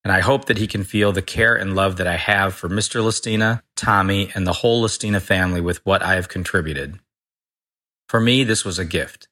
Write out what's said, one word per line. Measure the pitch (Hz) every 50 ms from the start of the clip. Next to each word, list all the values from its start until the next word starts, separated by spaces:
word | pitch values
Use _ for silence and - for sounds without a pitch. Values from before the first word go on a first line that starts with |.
and | _ 101 95
I | 95
hope | 95 120 139 131 -
that | - 120 101
he | 110
can | 98 - 101 95
feel | - - 104 104 101
the | 95 92
care | 92 - - 113 113 113 117
and | - 95 98 95
love | 95 98 98 92
that | 90 90
I | 90 87
have | 92 - - 104 98 98 95 92
for | - - 85
Mister | 92 107 104 - - 120
Listina, | 110 110 110 - - 117 110 110 110 110 113 113 _ _ _
Tommy, | - - 117 104 98 95 98 98 98 98 - -
and | 101 92
the | 90 90
whole | - - 120 117 120
Listina | 113 107 - - - 107 104 98
family | - - 98 92 92 90 90 87
with | 85 87 87 - _
what | 98 95 92
I | 87 90 95
have | 92 90 -
contributed. | - 98 90 - - 95 80 78 73 69 69 71 90 - _ _ _ _ _ _ _ _ _ _ _ _ _ _ _ _ _ _ _ _ _
For | - - 117
me, | 113 120 123 131 139
this | - 113 - -
was | 101 85 92
a | 90
gift. | 82 87 82 - - - _ - _